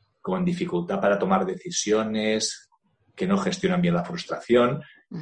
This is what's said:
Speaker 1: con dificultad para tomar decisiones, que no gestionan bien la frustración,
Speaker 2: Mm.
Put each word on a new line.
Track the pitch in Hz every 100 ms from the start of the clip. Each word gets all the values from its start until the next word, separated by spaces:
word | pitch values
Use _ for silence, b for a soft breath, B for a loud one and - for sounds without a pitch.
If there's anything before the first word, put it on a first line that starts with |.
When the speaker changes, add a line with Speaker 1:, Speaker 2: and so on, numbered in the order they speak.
| _ _
Speaker 1:
con | - 92
dificultad | 87 - 87 87 85 98
para | - -
tomar | 95 185 185
decisiones, | - - 175 - 107 110 107 107 110 - - - _ _ _ _
que | - 92
no | 98
gestionan | 98 - 90 90
bien | 87
la | 87
frustración, | - 85 - 80 - - - 147 B B B
Speaker 2:
Mm. | 170